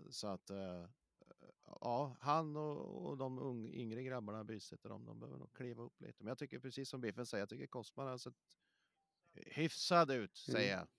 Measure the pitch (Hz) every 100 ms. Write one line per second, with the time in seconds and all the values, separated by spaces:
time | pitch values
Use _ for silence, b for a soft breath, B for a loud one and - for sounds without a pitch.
0 | - - 107 95 - 98 95 90 87 -
1 | _ _ - - - - - 50 120 120
2 | 143 123 135 156 156 147 151 147 - -
3 | 175 139 131 127 135 120 113 - 117 113
4 | 131 127 104 107 107 107 - 110 113 107
5 | 113 110 120 135 127 - 123 113 120 -
6 | 113 - 104 131 139 127 127 127 131 131
7 | 117 95 120 107 101 123 135 127 107 -
8 | 135 127 127 123 _ _ _ _ _ _
9 | _ _ _ - - - 160 - - 170
10 | 156 131 98 - - 117 101 92 82